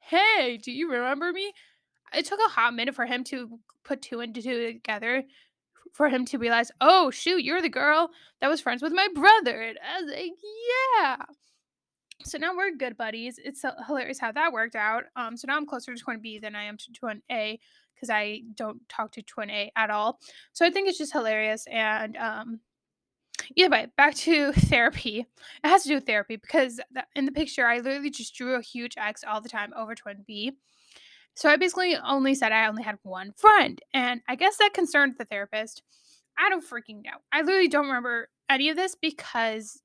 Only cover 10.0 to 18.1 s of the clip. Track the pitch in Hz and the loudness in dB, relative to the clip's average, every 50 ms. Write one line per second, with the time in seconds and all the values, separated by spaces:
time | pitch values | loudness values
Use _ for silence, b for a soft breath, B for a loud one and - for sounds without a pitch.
10 | 359 294 285 - 359 349 349 _ - 415 427 440 466 480 494 508 523 523 508 453 | -8 -8 -8 -8 -8 -10 -12 _ -18 -18 -14 -10 -4 -2 0 0 2 4 4 4
11 | 359 269 254 269 262 - 294 _ _ _ _ _ _ _ _ _ _ _ _ _ | 4 2 0 -4 -8 -14 -16 _ _ _ _ _ _ _ _ _ _ _ _ _
12 | _ _ - _ - - - 302 294 339 370 359 381 403 349 254 262 247 226 _ | _ _ -20 _ -16 -12 -8 -4 -4 -4 -2 -2 -2 -2 -2 -4 -6 -6 -6 _
13 | 233 220 214 226 233 247 240 - - - 277 - - 277 254 - 247 - 302 269 | -8 -8 -6 -8 -10 -10 -12 -12 -14 -14 -14 -8 -8 -8 -8 -8 -8 -6 -4 -4
14 | 254 - 262 269 - 226 214 277 311 339 269 220 220 233 226 226 208 214 220 233 | -4 -6 -8 -6 -6 -6 -2 0 0 0 0 -2 -4 -4 -4 -4 -2 -2 -2 -2
15 | - - _ 254 240 226 233 233 - 247 277 302 302 294 294 247 - - 247 240 | -4 -8 _ -10 -10 -8 -10 -12 -6 -4 -4 -4 -4 -6 -8 -10 -10 -12 -14 -12
16 | - - 233 220 214 226 214 214 214 214 208 208 208 208 208 208 - - 233 - | -10 -10 -10 -10 -10 -14 -14 -12 -12 -12 -10 -10 -10 -10 -12 -14 -18 -20 -18 -10
17 | - 240 214 208 _ _ 262 233 214 214 214 226 b b b b b b b _ | -8 -8 -8 -10 _ _ -6 -4 -4 -4 -6 -10 b b b b b b b _
18 | - 233 | -6 -2